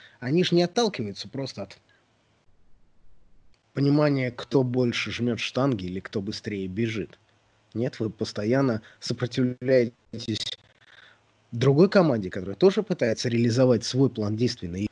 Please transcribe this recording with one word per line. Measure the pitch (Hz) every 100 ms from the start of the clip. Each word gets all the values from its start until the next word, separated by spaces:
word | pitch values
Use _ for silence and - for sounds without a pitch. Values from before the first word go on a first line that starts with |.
| - _
они | 120 160
же | 170
не | 170
отталкиваются | 170 226 226 190 107 98 104
просто | 131 135 -
от | 95 - _ _ _ _ _ _ _ _ - - _ _ - - - - - - _
понимания, | - 139 147 147 139 127
кто | 117 - 143
больше | 127 123 123 110 -
жмет | 104 120 113
штанги | - - 139 113 92
или | 92
кто | - 113
быстрее | 98 107 - 104 95
бежит. | 92 117 110 82 - _ _ _ _ _
Нет, | 110 127 -
вы | 107
постоянно | - 110 - 104 131 135 110 - -
сопротивляетесь | - 127 123 - 127 123 127 131 117 - _ 113 113 107 - - _ _ _ - - _ _ _ _
другой | 120 131 139 196
команде, | 202 160 117 92
которая | 101 92 98
тоже | 185 196
пытается | - 180 120 110 127
реализовать | 117 120 113 127 117
свой | - 127 135
план | - 104 107
действий | 120 - 90
на | 90 104